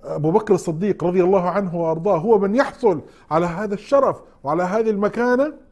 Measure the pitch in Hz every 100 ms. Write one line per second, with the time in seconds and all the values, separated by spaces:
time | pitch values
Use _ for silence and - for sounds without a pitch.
0 | - 160 156 196 214 180 - 156 208 -
1 | 170 185 175 190 180 175 196 170 165 160
2 | 185 175 185 214 196 226 - - 233 160
3 | - - _ 156 175 165 214 202 - 277
4 | 254 156 - _ 135 160 180 208 220 202
5 | 202 226 247 247 294 285 -